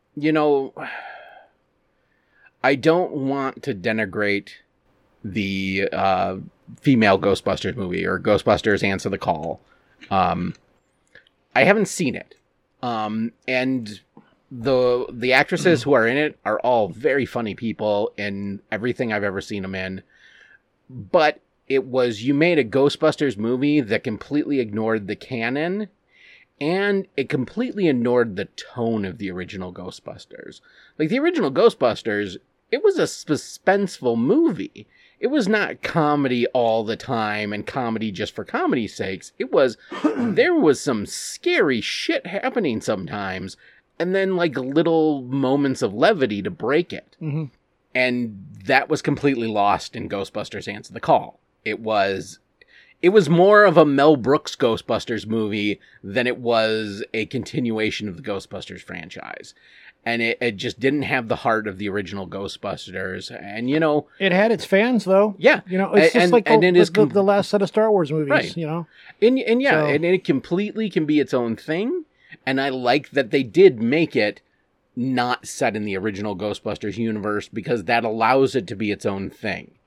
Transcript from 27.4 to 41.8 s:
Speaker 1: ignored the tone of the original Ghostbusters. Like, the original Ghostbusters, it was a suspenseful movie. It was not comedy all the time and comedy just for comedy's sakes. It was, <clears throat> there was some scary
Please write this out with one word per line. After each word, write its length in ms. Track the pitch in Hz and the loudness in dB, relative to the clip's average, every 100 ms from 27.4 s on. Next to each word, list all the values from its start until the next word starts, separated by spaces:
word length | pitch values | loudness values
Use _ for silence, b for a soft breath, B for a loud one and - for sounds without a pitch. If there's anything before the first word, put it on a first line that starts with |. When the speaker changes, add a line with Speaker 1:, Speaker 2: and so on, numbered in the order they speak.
| 120 - 247 208 175 | -4 -4 -6 0 2
Speaker 1:
ignored 480 | 127 120 123 117 95 | 2 2 2 0 -2
the 100 | - | -10
tone 600 | - - 123 117 110 95 | -12 -14 -6 -2 -2 -4
of 120 | 80 | -6
the 140 | 98 | -8
original 420 | 90 87 95 90 | -8 -10 -10 -12
Ghostbusters. 880 | 90 90 - - - - - - - b b b b | -12 -14 -14 -16 -16 -18 -20 -20 -20 b b b b
Like, 120 | 156 | -2
the 100 | 247 | 0
original 320 | 320 339 156 | 0 0 0
Ghostbusters, 840 | 135 220 - 127 101 117 104 101 95 _ _ _ | 4 2 4 0 0 -2 -2 -2 -8 _ _ _
it 120 | 269 | 2
was 140 | 415 349 | 2 2
a 40 | |
suspenseful 1120 | 160 - - 135 - - - 202 196 - 127 113 | 0 -4 -2 -4 -4 -4 0 2 0 -2 -2 2
movie. 680 | 127 269 320 160 90 - - b b b | 2 4 2 0 -8 -14 -20 b b b
It 80 | 247 | -2
was 200 | 294 190 | 0 0
not 340 | 214 185 - | 0 0 -4
comedy 640 | - 170 147 147 135 123 120 | -4 0 2 2 2 0 0
all 360 | 127 117 113 | 2 2 2
the 140 | 110 110 | 0 -4
time 560 | - 117 107 104 104 | -4 -4 -2 -4 -4
and 120 | 104 101 | -6 -6
comedy 460 | - 117 110 110 | -6 -4 -2 -4
just 240 | 95 104 - | -6 -8 -8
for 80 | |
comedy's 500 | 104 262 349 151 101 | -8 -4 0 0 -2
sakes. 380 | - 95 95 - - | -6 -8 -8 -10 -10
It 120 | 262 | -2
was, 240 | 165 127 - B | 2 2 0 B
<clears throat> 240 | B 302 427 | B -2 0
there 380 | 240 185 320 | 0 2 2
was 280 | 339 170 123 | 4 4 4
some 240 | - 110 104 | 0 -4 -4
scary 720 | - - - 349 349 170 120 | -8 -12 -6 -2 2 2 0